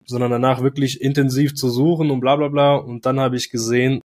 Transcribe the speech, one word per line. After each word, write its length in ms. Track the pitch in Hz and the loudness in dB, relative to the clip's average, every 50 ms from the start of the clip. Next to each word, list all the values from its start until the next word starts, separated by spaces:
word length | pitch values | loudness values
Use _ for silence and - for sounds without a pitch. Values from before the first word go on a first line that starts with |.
| _ | _
sondern 260 | - 123 120 123 120 | -8 -4 -2 -2 0
danach 300 | 120 120 127 131 127 120 | 0 2 2 2 2 2
wirklich 380 | 127 139 135 143 135 131 - - | 0 -2 0 0 -2 -2 -2 -2
intensiv 560 | - 135 139 143 139 135 127 135 147 139 143 | -2 -2 0 2 0 0 2 2 0 0 0
zu 140 | - 135 127 | -2 -2 -2
suchen 420 | 120 123 143 165 175 160 160 147 | 0 2 2 2 2 0 0 -2
und 80 | 135 127 | -2 0
bla 160 | 127 131 143 | 2 2 2
bla 140 | 147 147 143 | 2 0 0
bla. 260 | 143 143 143 143 143 | 0 2 2 4 2
Und 300 | 135 - 120 117 113 - | 2 -2 -6 -10 -4 -2
dann 160 | 127 131 135 | -2 0 0
habe 160 | 135 127 123 | 0 0 -2
ich 120 | 123 123 - | -4 -6 -6
gesehen, 520 | - 117 113 113 120 123 127 131 135 - - | -6 -6 -2 0 0 0 2 0 -2 -2 -6